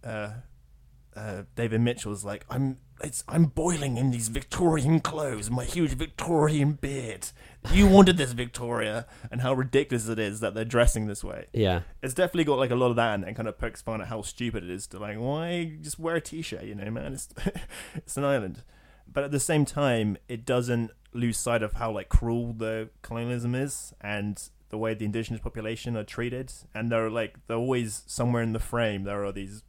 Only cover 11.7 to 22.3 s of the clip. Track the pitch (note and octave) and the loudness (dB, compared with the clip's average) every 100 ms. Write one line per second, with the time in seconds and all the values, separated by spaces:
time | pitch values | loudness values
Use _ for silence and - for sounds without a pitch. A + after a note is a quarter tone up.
11.7 | F2 F2 - C3+ B2+ F3 E3+ D3 C3 C3 | 2 -2 -8 -6 0 2 2 2 4 4
12.7 | B2 B2+ A#2 A#2 G#2 F#2 A2+ A2+ G2+ A#2 | 4 4 4 2 2 -4 -4 -6 -4 -8
13.7 | - - A2 G2 A2+ G2+ - A#2+ G#2+ F2 | -8 -8 -6 -6 -8 -8 -6 -4 -4 -6
14.7 | F2+ - F#2 G#2 G#2+ B2 D3 E3 F3 E3 | -10 -10 -10 -8 -6 -4 -4 -4 -4 -6
15.7 | D#3 D3+ - E3 E3 D#3+ D#3+ D#3+ - - | -8 -12 -8 -4 -4 -4 -10 -8 -8 -8
16.7 | G#2 G#2 A#2 C#3+ C3+ - - - - - | -8 -6 -6 -6 -10 -12 -4 -4 -4 -12
17.7 | - - D#3+ - - C#3 C3+ F#2+ - - | -14 -14 -14 -10 -4 0 0 0 -8 -16
18.7 | - - - - - C#3 C#3+ - D#3 C#3+ | -20 -20 -20 -8 -6 -2 -2 2 2 2
19.7 | - C#3+ A#2 G#2 G2 _ A#2+ A#2+ B2 B2 | 2 2 2 2 -2 _ -10 0 0 2
20.7 | A#2+ A2+ - _ A#2+ A#2+ A2 - A#2 G#2+ | 0 -2 -8 _ -4 -2 -2 0 0 0
21.7 | - A2+ G#2 F#2+ - A#2 | -2 -4 -4 2 2 4